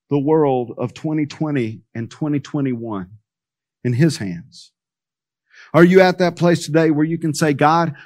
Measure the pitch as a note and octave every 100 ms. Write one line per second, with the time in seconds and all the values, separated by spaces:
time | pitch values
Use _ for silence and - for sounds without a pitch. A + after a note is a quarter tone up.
0 | - C#3+ C#3 D#3+ D3 B2+ A#2 - A#2+ -
1 | D#3 D#3 D3 - D#3 C#3+ A2+ A2 _ A2+
2 | A2+ - D3+ D3 - D3+ C3+ A#2+ A2+ G2+
3 | F#2 G#2+ _ _ _ _ _ _ B2 A#2+
4 | D#3+ C#3 G2 E2+ - - - _ _ _
5 | _ _ _ _ _ - - D#3 F3 F#3
6 | F#3 F3+ F3+ E3+ E3+ E3+ - D#3 D#3+ D3
7 | D#3 E3 E3 C#3+ D#3 C#3 D3 E3+ E3 C#3